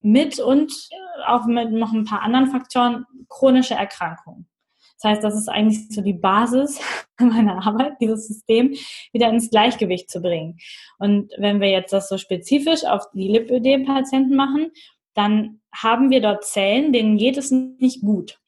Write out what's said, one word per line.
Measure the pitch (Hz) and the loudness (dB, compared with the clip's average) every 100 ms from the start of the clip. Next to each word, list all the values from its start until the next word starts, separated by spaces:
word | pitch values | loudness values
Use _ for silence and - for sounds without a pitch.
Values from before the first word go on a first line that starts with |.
mit | 208 233 302 - | 4 2 2 -2
und, | 233 277 311 - - | 2 2 0 -6 -16
äh, | 359 370 330 - | -18 -16 -10 -2
auch | 240 226 | 0 0
mit | 240 233 | -2 -2
noch | 220 226 | -4 -2
ein | 220 | -4
paar | 214 214 | -4 -4
anderen | 214 254 269 | 0 2 2
Faktoren | 269 254 254 240 240 254 - - | 0 -4 0 0 -2 -10 -20 -20
chronische | - 269 254 254 | 0 4 4 2
Erkrankungen. | 233 202 - 170 170 - 165 175 _ _ _ _ _ | -2 -6 -8 -10 -10 -20 -20 -20 _ _ _ _ _
Das | 214 | 0
heißt, | 214 | 0
das | 214 208 | 0 -4
ist | - | -4
eigentlich | - 214 214 - | 0 2 0 -4
so | 208 | -6
die | 190 | -4
Basis | 175 190 196 233 247 285 277 - - | -2 0 2 2 0 -2 -6 -10 -10
<laughs> | - _ | -14 _
meiner | 247 226 214 180 | 2 4 2 2
Arbeit, | 190 214 277 285 | -2 0 -2 -2
dieses | 226 220 - | -2 -2 -6
System | 208 - 226 254 277 - - - | -14 0 2 2 0 -12 -16 -8
wieder | 226 233 | 0 2
ins | 226 226 | 2 2
Gleichgewicht | 214 226 233 202 180 - | 2 2 0 -2 -4 -6
zu | 185 | -6
bringen. | 175 170 160 170 - - - _ | -4 -4 -6 -14 -20 -20 -20 _
Und | 202 202 202 - | 0 0 -2 -4
wenn | 202 208 | -2 2
wir | 196 | 2
jetzt | 190 185 | 0 0
das | 196 196 | -4 -2
so | 190 | -8
spezifisch | - 180 - 285 294 320 | -6 -8 0 0 2 -2
auf | - 208 - | 0 -2 -4
die | - 190 | -8 0
Lipödem-Patienten | 220 226 254 247 269 269 269 269 269 262 | 0 2 0 2 2 2 -2 0 0 2
machen, | 269 277 277 320 _ - _ _ | 2 0 -2 -4 _ -20 _ _
dann | - 208 214 214 - _ | -2 2 2 0 -10 _
haben | - 220 233 269 | -4 0 2 4
wir | 262 | 4
dort | 214 202 | 2 -2
Zellen, | - - 196 220 302 | -4 -2 0 2 2
denen | 240 220 214 | 2 2 2
geht | 233 269 | 2 -2
es | 269 | 0
nicht | 262 262 - 254 254 | -2 -2 0 -2 0
gut. | 208 202 - - | -2 -2 -4 -16